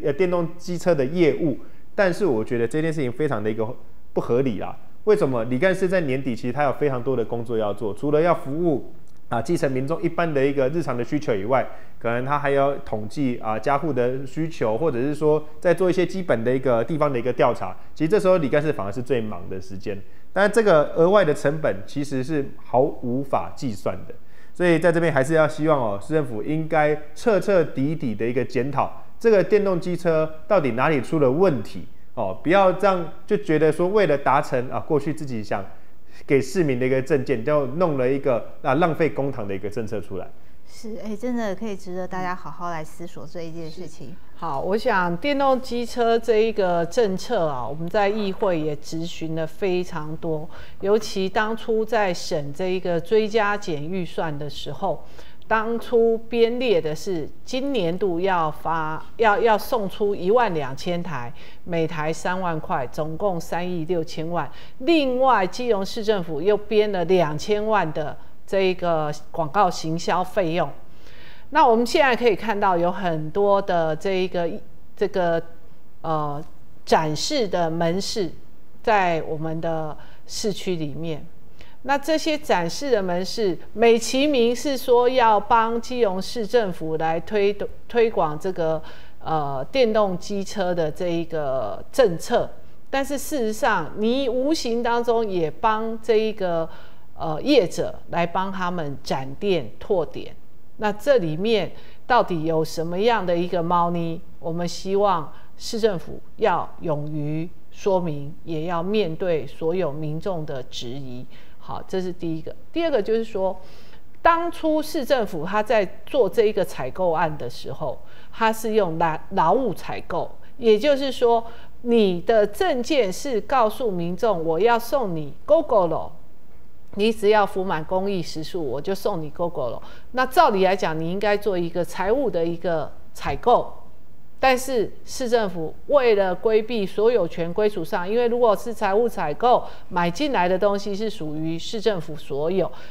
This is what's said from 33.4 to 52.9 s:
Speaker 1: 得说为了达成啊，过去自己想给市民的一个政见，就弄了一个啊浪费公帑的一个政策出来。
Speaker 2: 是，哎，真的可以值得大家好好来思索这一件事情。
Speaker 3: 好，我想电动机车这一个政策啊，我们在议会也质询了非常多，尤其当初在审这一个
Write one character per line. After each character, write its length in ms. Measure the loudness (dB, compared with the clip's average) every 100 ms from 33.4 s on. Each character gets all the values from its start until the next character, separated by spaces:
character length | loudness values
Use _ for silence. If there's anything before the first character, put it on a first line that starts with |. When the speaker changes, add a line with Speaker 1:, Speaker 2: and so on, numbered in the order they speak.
| 2 4
Speaker 1:
得 120 | 4
说 160 | 4 2
为 200 | 4 4
了 100 | 4
达 220 | 4 2
成 300 | 2 -2 -2
啊， 100 | -4
过 180 | 0 0
去 160 | 0
自 100 | -4
己 200 | -4 -4
想 200 | -4 -4 -4 -8 -8 -8 -8 -6 2
给 140 | 2
市 240 | 4 0
民 160 | 2 2
的 40 |
一 60 | 2
个 100 | 2
政 240 | 2 0
见， 200 | 2 -2
就 220 | 2 0 0
弄 300 | 0 0 2
了 140 | 0
一 80 | 2
个 360 | 2 0 -2 -4
啊 120 | 0
浪 180 | 2 2
费 160 | 2 0
公 240 | 0 -4
帑 140 | -2 -4
的 80 |
一 40 | -4
个 120 | -4
政 160 | -4 -4
策 140 | -4
出 160 | -4 -6
来。 100 | -6 -8 -8 -8 -8
Speaker 2:
是， 280 | -8 -8 -6
哎， 140 | -6 -6
真 180 | -4
的 200 | -2 -4
可 120 | -4 -6
以 80 |
值 220 | -6 -6 -6
得 100 | -6
大 140 | -4
家 140 | -4
好 160 | -6 -6
好 200 | -6 -6
来 140 | -6
思 220 | -6 -8 -8
索 200 | -8 -8
这 140 | -6
一 100 | -6
件 200 | -6 -8
事 160 | -8 -8
情。 280 | -8 -8 -8 -8 -6
Speaker 3:
好， 240 | -4 -2
我 160 | 0 0
想 400 | 2 2 2 0
电 200 | 0 2
动 220 | 4 2
机 240 | 0 -4
车 340 | -4 0 2 2
这 180 | 4 4
一 160 | 4
个 320 | 2 2 2 0
政 300 | 2 2 0
策 300 | -2 0 0
啊， 200 | -2 -4
我 80 |
们 140 | -6 -2
在 180 | 2 2
议 240 | 2 -2
会 300 | 0 0 2
也 160 | 0 -4
质 300 | -4 -4 -4
询 280 | -4 -4
了 120 | -4 -4
非 360 | -2 0 0
常 320 | -2 -6 -6 -4
多， 300 | -2 -4 -4 -8 -8 -4
尤 180 | 2 2
其 280 | 2 -2 0
当 300 | 0 0 -2
初 280 | -2 0
在 280 | 0 0 0
审 400 | -2 -2 -4 -4
这 140 | -4 -2
一 120 | -2
个 220 | 0